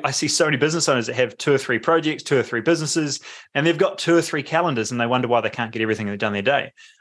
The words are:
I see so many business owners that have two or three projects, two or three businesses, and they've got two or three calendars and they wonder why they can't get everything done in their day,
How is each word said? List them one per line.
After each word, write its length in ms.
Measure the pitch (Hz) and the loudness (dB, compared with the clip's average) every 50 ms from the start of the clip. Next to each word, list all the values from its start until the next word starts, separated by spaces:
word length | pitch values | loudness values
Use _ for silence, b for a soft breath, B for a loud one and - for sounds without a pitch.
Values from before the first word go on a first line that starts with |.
| - | -2
I 80 | - 135 | -2 -2
see 160 | - - 147 | -2 -2 -2
so 160 | - - 175 | 0 2 2
many 120 | 156 147 | 2 2
business 320 | 127 127 156 156 170 147 - | 2 0 0 0 0 0 2
owners 200 | 143 123 117 - | 2 0 0 -2
that 80 | - | 0
have 200 | 117 127 113 - | 0 0 -2 -2
two 160 | - - 151 143 | -4 0 2 2
or 60 | 131 | 2
three 220 | - - 127 110 | 2 0 -2 -2
projects, 420 | - - 165 165 151 156 151 - - | 2 2 2 2 2 0 -4 -4 -2
two 160 | - 147 127 | 0 0 0
or 60 | 113 | 0
three 160 | - - 117 | 0 -2 -2
businesses, 580 | 104 156 170 170 156 147 - 170 156 147 127 - B B B B B B _ | 0 2 0 2 0 -2 -2 -2 -2 -2 -4 -6 B B B B B B _
and 100 | 143 147 | 0 2
they've 100 | 165 170 | 2 2
got 220 | 156 190 190 - - | 2 2 0 0 -2
two 180 | - - 170 | 0 4 4
or 60 | 170 165 | 4 4
three 220 | - - 151 131 | 2 -2 -6 -4
calendars 480 | - 160 160 175 175 143 117 110 104 127 | -2 0 0 2 2 0 0 -2 -2 -2
and 80 | 120 | -2
they 60 | 117 117 | 0 0
wonder 180 | 123 127 123 | 2 0 2
why 140 | 120 123 117 | 2 2 2
they 100 | 110 107 | 2 0
can't 220 | - - 120 110 113 | -2 -4 -6 -6 -4
get 100 | 117 110 | -2 -2
everything 340 | 110 110 101 110 101 101 | 0 0 -2 -2 -4 -4
done 160 | 101 110 110 104 | -2 -2 -2 -2
in 120 | 101 98 | 0 0
their 160 | 123 143 139 | 2 2 0
day, 120 | - - B B B B B B | 0 -4 B B B B B B